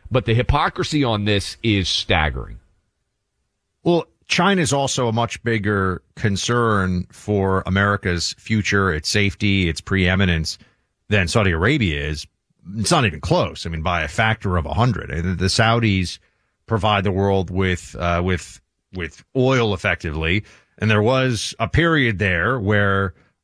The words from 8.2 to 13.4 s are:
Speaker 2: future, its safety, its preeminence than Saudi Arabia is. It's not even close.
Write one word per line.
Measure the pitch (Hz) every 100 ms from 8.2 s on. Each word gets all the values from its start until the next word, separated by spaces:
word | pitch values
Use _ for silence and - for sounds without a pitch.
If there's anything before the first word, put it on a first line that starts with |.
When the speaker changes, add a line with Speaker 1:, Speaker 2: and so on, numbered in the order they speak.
| - -
Speaker 2:
future, | - 110 98 101 95
its | 76 -
safety, | 107 101 - 104 98 87
its | 80
preeminence | - 95 90 92 95 80 80 - _ _ _ _ -
than | 101 82
Saudi | 117 95
Arabia | 80 101 151 98 73 73
is. | 76 - _ _ _ - 104
It's | -
not | 170 113
even | 76
close. | - 175